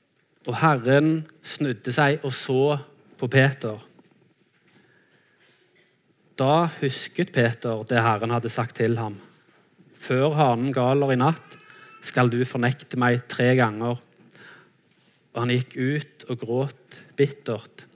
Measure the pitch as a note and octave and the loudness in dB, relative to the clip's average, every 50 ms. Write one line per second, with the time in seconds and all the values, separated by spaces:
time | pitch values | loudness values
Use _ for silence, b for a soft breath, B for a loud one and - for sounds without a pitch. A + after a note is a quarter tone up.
0 | _ _ _ _ _ _ _ _ - - A#2 - D#3 D#3+ D3 B2 A2+ B2+ C3+ C#3+ | _ _ _ _ _ _ _ _ -10 -8 -4 0 2 2 2 2 2 4 4 4
1 | D#3 D#3+ D#3+ D#3+ D#3 - - _ - - - - D3 C3 A#2 G#2 - B2+ A#2+ D#3 | 4 2 0 0 -4 -10 -18 _ -16 -12 -6 -4 -4 -4 -4 -6 -6 -4 0 0
2 | D3 C#3 D3 D#3 - C3+ B2+ - - - C3 C3 C#3 D3 D3 C#3+ C#3 - - _ | 2 2 0 -2 -4 -8 -8 -8 -4 -2 0 2 2 2 0 -2 -6 -14 -20 _
3 | _ _ - - C3 A#2+ C3+ C3+ C3 C3+ C3 - - A2+ A2 G#2+ - _ _ _ | _ _ -10 -8 -4 0 4 4 4 4 2 -2 -8 -10 -10 -10 -14 _ _ _
4 | _ _ _ _ _ _ _ _ _ _ _ _ b b b b b b b b | _ _ _ _ _ _ _ _ _ _ _ _ b b b b b b b b
5 | b b b b b b b b b b b b b b b b b b b b | b b b b b b b b b b b b b b b b b b b b
6 | b _ _ _ _ _ - - C3 C3+ D3+ E3 F3 D#3+ - - D3 C3 C3 - | b _ _ _ _ _ -6 -2 0 2 4 4 2 0 -2 -4 -4 -4 -4 -6
7 | - - - - F#3 - - C3 A#2 A#2 A#2 - - A#2+ A2+ G#2+ G#2+ - B2+ A#2 | -10 -8 -4 -4 -4 -2 2 2 2 2 0 -2 -6 -6 -6 -6 -4 -2 0 0
8 | A2+ A#2 G#2+ G2+ A2+ A2+ A#2+ A#2+ A#2 A2 - B2+ A2 A2+ - - A2+ A2+ A#2 A2+ | 2 2 0 0 0 -2 -2 -2 -4 -4 -4 -4 -6 -6 -2 -2 0 0 0 -2
9 | A2+ G#2+ G#2 F#2+ - b b b b b b b b b b _ - _ _ - | -4 -6 -8 -12 -18 b b b b b b b b b b _ -20 _ _ -16
10 | - - B2+ B2+ C3+ D#3 D3 D3+ D3+ B2+ A#2+ A#2 B2+ C#3 C3 C3 B2 B2+ C#3 C#3+ | -6 -2 0 2 2 2 4 4 4 4 4 2 0 -2 0 0 2 2 2 2
11 | C#3 C3+ C3 B2 B2+ D#3 E3 - - - - - B B B B B B B - | 2 2 2 2 2 2 0 -2 -8 -20 -20 -20 B B B B B B B -18
12 | - - - B2+ B2 A#2+ A#2 B2 B2+ B2 - B2 A#2+ B2 C3 - - - - B2+ | -14 -4 0 2 2 2 2 0 -2 -2 -2 -2 0 0 -2 -2 -8 -8 -4 0
13 | B2 B2 A#2+ B2 - - - - B2 B2 B2+ B2+ A#2+ A2 G#2 G#2+ A#2 A#2+ A#2 - | 2 2 0 0 -4 -8 -4 0 2 2 4 4 2 2 0 -4 -4 -4 -4 -6
14 | _ _ _ _ - - B B B B B B B B B B _ _ _ _ | _ _ _ _ -20 -20 B B B B B B B B B B _ _ _ _
15 | _ _ _ _ _ _ - A#2 A#2+ B2 B2 B2+ B2+ - - - B2+ C3+ D3 D3+ | _ _ _ _ _ _ -6 -4 -2 0 0 0 -2 -4 -6 -4 -2 -2 -2 -4
16 | D3 - _ - - - B2+ A2+ A2+ A2 A#2+ B2+ C#3 C#3 - _ _ _ - - | -6 -10 _ -20 -10 -10 -10 -8 -6 -4 -2 -2 -2 -4 -8 _ _ _ -20 -20
17 | - - - - C#3 C#3 - - - C3+ A2+ G#2 - - - - - - _ | -20 -8 0 2 2 2 0 -8 -8 -8 -8 -8 -8 -16 -20 -20 -20 -20 _